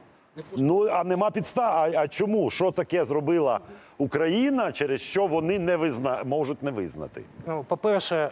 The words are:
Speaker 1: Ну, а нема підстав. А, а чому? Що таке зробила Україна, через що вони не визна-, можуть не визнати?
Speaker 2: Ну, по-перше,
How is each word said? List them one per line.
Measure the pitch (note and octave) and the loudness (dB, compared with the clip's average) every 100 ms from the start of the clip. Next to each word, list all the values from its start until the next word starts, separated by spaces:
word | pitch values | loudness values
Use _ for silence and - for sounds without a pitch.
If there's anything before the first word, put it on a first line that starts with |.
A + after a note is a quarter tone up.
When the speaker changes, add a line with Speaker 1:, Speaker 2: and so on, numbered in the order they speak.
| - _ _ - - - | -20 _ _ -20 -10 -2
Speaker 1:
Ну, | C3+ F#3 G#3 | 2 2 2
а | F3+ | 0
нема | F3 F3+ G#3 | 0 0 0
підстав. | - - - A#3 D#3+ | 0 -4 0 0 2
А, | D#3+ D#3+ | 2 2
а | D3+ | 0
чому? | - G3+ G#3+ C#3 | 0 0 2 0
Що | - F#3 | 2 0
таке | F3+ E3 F3 | 0 0 0
зробила | C#3+ D3 D3 E3+ C#3+ G#2+ - G2+ - - | 0 0 2 2 2 0 -4 -18 -14 -4
Україна, | C#3 D#3 D#3+ G3 C4+ C4+ G3 | -2 0 2 2 2 2 0
через | - D3 C3 | 0 -2 -2
що | - F#3+ G3 | -2 0 2
вони | D#3+ D#3+ G3+ | 2 0 0
не | E3+ F3 | 0 2
визна-, | E3 A#2 C3 B2 | 0 0 -2 -2
можуть | B2 C#3+ C#3 D3 | -2 -2 -2 -4
не | C#3+ | -4
визнати? | A#2+ F2+ D#2 D2+ - - - - | -4 -4 -6 -12 -12 -16 -14 -8
Speaker 2:
Ну, | D#3+ C3 | -8 -4
по-перше, | E3+ G#3+ G3+ - E3+ D3 | -2 2 2 2 0 -2